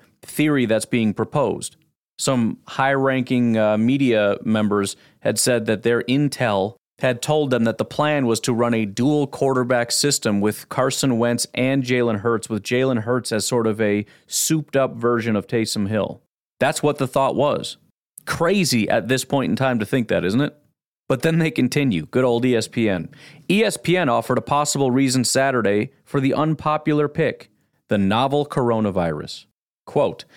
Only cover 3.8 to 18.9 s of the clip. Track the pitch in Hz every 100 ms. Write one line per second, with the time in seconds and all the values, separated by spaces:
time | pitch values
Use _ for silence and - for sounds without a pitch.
3.8 | 117 139 131 110 101 101 - 110 107 104
4.8 | 98 - - _ 110 110 - 120 110 104
5.8 | 117 120 - 135 147 - 120 101 98 -
6.8 | _ - 131 123 - 151 143 123 113 110
7.8 | 110 - 151 147 123 110 - 117 120 117
8.8 | 107 104 131 147 143 - 135 131 123 123
9.8 | 120 - 143 131 113 101 107 101 - -
10.8 | 131 - 139 117 120 120 - - 127 139
11.8 | 123 127 117 104 113 113 - 107 - 123
12.8 | 131 120 104 123 - 110 - 123 113 104
13.8 | 107 104 104 - - - - 160 147 139
14.8 | 127 110 117 120 113 107 - 117 113 110
15.8 | 101 110 95 73 _ _ _ - 131 -
16.8 | 147 143 131 139 135 87 143 120 - -
17.8 | _ _ _ - - - 165 202 170 120
18.8 | 101